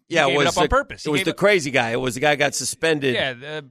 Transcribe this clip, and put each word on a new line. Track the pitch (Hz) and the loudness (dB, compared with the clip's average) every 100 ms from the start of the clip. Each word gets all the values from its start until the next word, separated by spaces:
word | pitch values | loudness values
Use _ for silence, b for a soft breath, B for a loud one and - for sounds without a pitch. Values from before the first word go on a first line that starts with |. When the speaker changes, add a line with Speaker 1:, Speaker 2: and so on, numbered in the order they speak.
| _ | _
Speaker 1:
Yeah, | 160 139 | 0 2
it | |
Speaker 2:
gave | 143 | 4
it | |
Speaker 1:
was | 147 | 2
Speaker 2:
up | 180 | 2
on | |
Speaker 1:
the, | 156 | 2
Speaker 2:
purpose." | 262 285 110 | 2 -2 -8
He | 156 | -2
Speaker 1:
it | |
was | 147 | 0
Speaker 2:
gave | 175 | -2
Speaker 1:
the | |
Speaker 2:
it | - | 2
Speaker 1:
crazy | 202 196 139 | 2 2 2
guy. | 127 117 | 0 0
It | 120 | -2
was | 127 123 | -4 0
the | |
guy | 147 143 | 0 2
got | 143 - | 0 -2
suspended | 127 - 165 147 135 117 | -8 -4 -2 0 0 -2
Speaker 2:
Yeah, | 139 | -4
the, | 120 143 151 135 | -6 -12 -14 -14